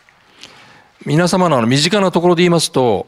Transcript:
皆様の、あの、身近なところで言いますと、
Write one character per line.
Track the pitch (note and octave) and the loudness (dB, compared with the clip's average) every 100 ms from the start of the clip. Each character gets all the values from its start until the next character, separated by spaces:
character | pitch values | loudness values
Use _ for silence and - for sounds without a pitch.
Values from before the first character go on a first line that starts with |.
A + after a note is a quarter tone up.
| _ _ _ _ - - - - _ _ | _ _ _ _ -20 -20 -20 -20 _ _
皆 | - D3 F3 | -4 -2 0
様 | F#3+ F3+ | 0 0
の、 | C3+ | 0
あ | |
の、 | A2+ | 0
身 | C3+ | 0
近 | E3 G#3 | 0 0
な | F#3+ | 0
と | F3 | 0
こ | F3 | 0
ろ | E3+ | 2
で | |
言 | F3+ | 2
い | |
ま | E3+ | 0
す | - | -2
と、 | D3 B2+ F#2+ | -2 0 -2